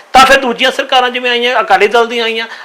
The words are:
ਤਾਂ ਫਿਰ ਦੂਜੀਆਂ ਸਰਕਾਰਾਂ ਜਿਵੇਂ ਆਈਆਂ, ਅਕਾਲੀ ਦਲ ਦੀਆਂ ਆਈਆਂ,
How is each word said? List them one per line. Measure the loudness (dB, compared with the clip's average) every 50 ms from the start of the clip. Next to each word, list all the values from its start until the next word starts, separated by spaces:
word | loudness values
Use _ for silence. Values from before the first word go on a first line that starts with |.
| -8 0
ਤਾਂ | 4 4 4
ਫਿਰ | 4 4 2
ਦੂਜੀਆਂ | 0 -2 -4 -2 -2 -2
ਸਰਕਾਰਾਂ | -2 -2 -4 0 0 0 0 0
ਜਿਵੇਂ | -4 -4 -4 -2
ਆਈਆਂ, | -2 -2 -2 -2 -2 -2
ਅਕਾਲੀ | 0 2 2 2 2 2
ਦਲ | 2 2 0
ਦੀਆਂ | 0 -2 -4 -4
ਆਈਆਂ, | -4 -4 -6 -8 -10 -12 -20